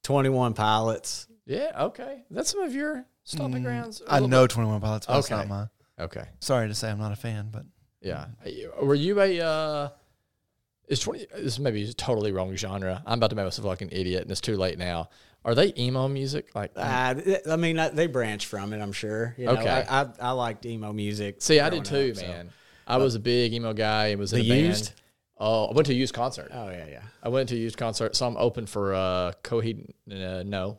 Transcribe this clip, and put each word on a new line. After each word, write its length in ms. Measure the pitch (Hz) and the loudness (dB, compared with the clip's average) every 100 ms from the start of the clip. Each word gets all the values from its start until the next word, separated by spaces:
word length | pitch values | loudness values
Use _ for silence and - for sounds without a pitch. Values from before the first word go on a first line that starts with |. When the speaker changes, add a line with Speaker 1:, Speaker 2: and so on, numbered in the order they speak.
Speaker 1:
Twenty-one 500 | - 139 135 131 123 | 2 2 4 4 2
Pilots. 720 | 110 107 107 113 110 - - - _ - | 2 4 4 2 -2 -4 -10 -10 _ -8
Speaker 2:
Yeah, 260 | 151 302 - 156 | -6 -4 -2 -4
okay. 380 | - 277 277 240 | -4 -12 -14 _
That's 200 | 180 320 | -6 -4
some 100 | 403 | -2
of 120 | 359 | -4
your 320 | 262 302 294 254 _ | -4 -4 -6 -12 _
stomping 380 | - 156 135 127 | -10 -6 -4 -2
Speaker 3:
Mm, 40 | 127 | -2
Speaker 2:
grounds? 360 | 120 120 214 | -4 -6 -12
A 100 | - | 0
Speaker 3:
I 20 | 143 | 2
Speaker 2:
little 120 | 131 | 6
Speaker 3:
know 140 | 131 | 8
Speaker 2:
bit. 80 | 127 | 8
Speaker 3:
Twenty-one 300 | 117 113 107 | 6 2 2
Pilots, 240 | 107 107 - | 0 -2 2
but 80 | |
that's 140 | 131 135 | 2 2
Speaker 2:
Okay. 40 | 107 | -2
Speaker 3:
not 120 | 101 | -2
mine. 220 | 98 107 _ _ _ | -4 -6 _ _ _
Speaker 2:
Okay. 260 | 82 - - - | -8 -8 -14 -12
Speaker 3:
Sorry 280 | - 131 110 | 0 2 2
to 80 | 104 | -2
say 140 | 110 | -4
I'm 80 | 104 | -2
not 120 | 107 | -4
a 40 | 101 | -4
fan, 340 | 117 107 104 | -6 -6 -6
but 120 | 107 - _ _ _ | -10 -14 _ _ _
Speaker 2:
Yeah. 240 | 95 76 71 113 - - - - | -6 -6 -8 -12 -12 -10 -10 -2
Were 140 | 139 143 | 4 4
you 240 | 156 202 | 4 4
a, 180 | 196 175 | 4 4
uh, 500 | 165 156 156 151 143 - _ _ _ _ _ _ _ _ _ | 0 0 -2 -2 -4 -8 _ _ _ _ _ _ _ _ _
is 120 | 135 | -2
twenty, 280 | - - - - | -2 -6 -8 -6
this 220 | 202 113 | -4 0
may 120 | 139 | 0
be 160 | 104 104 | 0 -4
a 60 | |
totally 380 | - - 113 104 | -4 0 2 2
wrong 240 | 95 92 95 | 0 -2 -4
genre. 460 | 104 98 95 92 - | -6 -4 -4 -4 -2
I'm 140 | 117 | 0
about 100 | 110 | 0
to 60 | 107 | 0
make 100 | 95 | -4
myself 180 | - 104 | -4 -6
look 140 | 92 | -6
like 20 | |
an 80 | 98 | -6
idiot, 320 | 92 90 90 | -4 -2 -2
and 80 | 90 | -4
it's 100 | 98 | -6
too 160 | - 104 | -4 0
late 200 | 92 87 | 0 -2
now. 300 | 90 85 80 - - _ - | -4 -4 -6 -12 -20 _ 0
Are 100 | 120 | 4
they 180 | 196 - | 4 2
emo 300 | 123 131 135 | -2 0 0
music? 460 | 139 135 147 - | -2 -4 -6 -6
Like, 180 | - 101 - | -8 -8 -4
Speaker 1:
Uh, 380 | 143 127 127 131 | -2 2 2 0
th-, 260 | 165 190 151 | 0 0 0
I 60 | 160 | 0
mean, 220 | 170 160 | 2 2
I, 100 | 160 | 0
they 160 | 151 170 | 2 0
branch 380 | 127 113 104 - | 2 -2 -2 -6
from 260 | 104 101 | -6 -6
it, 60 | 107 | -4
I'm 100 | 104 | -6
sure. 420 | 98 107 107 117 120 | -6 -4 -2 -4 -4
You 80 | 123 | 0
know, 60 | |
Speaker 2:
Okay. 160 | 127 113 131 - | 2 4 2 2
Speaker 1:
I, 140 | 135 | 0
I, 40 | 139 110 | 0 -2
I 120 | 123 | -2
liked 340 | 127 120 113 120 | 0 -2 -4 -8
emo 240 | 113 107 | -8 -6
music 440 | 107 104 104 104 101 | -4 -4 -2 -6 -4
Speaker 2:
See, 180 | - 151 | 6 6
I 100 | 147 | 6
did 160 | 170 139 | 0 -2
Speaker 1:
growing 180 | 143 135 | 0 0
Speaker 2:
too, 40 | |
Speaker 1:
up, 40 | 101 | -2
so. 100 | 87 | -8
Speaker 2:
man. 220 | 85 87 - - - - | -10 -12 -18 -20 -20 0
I 100 | 123 | 4
Speaker 1:
But 60 | |
Speaker 2:
was 120 | 135 113 | 4 2
a 40 | |
big 340 | 113 120 120 | 2 2 2
emo 200 | 117 117 | 0 -2
guy 340 | 107 107 107 107 | 0 2 4 2
and 120 | 101 | 0
was 140 | 98 | 0
in 60 | 113 | 2
Speaker 1:
The 60 | 113 | 6
Speaker 2:
a 40 | |
band. 160 | 127 165 | 6 6
Speaker 1:
Used? 260 | 208 - - _ _ _ _ | 2 -2 -12 _ _ _ _
Speaker 2:
Oh, 220 | 107 113 107 | 2 2 4
I 80 | |
went 140 | 127 147 | 4 4
to 60 | |
a 20 | 123 | 4
used 180 | 131 | 0
concert. 380 | - 117 - 71 | -2 -4 -4 -12
Speaker 1:
Oh, 160 | 127 104 | -12 -10
yeah, 160 | 90 82 | -10 -12
yeah. 140 | 67 110 _ | -14 -18 _
Speaker 2:
I 60 | 113 | -2
went 200 | 127 127 | 0 0
to 60 | 120 | -2
a 40 | |
used 160 | 113 - | -2 -2
concert. 400 | 117 107 113 - | -4 -2 -2 0
Saw 120 | 123 | -2
'em 100 | 113 | 2
open 300 | 120 - 107 | 0 0 -6
for, 260 | 107 98 | -2 0
uh, 380 | 95 92 92 90 87 | 2 2 2 0 -4
Coheed, 460 | - 117 110 113 - - - | -2 -2 0 -4 -12 -20 -14
uh, 340 | 95 92 92 | -10 -8 -6
no. 340 | 95 98 92 | -4 -4 -4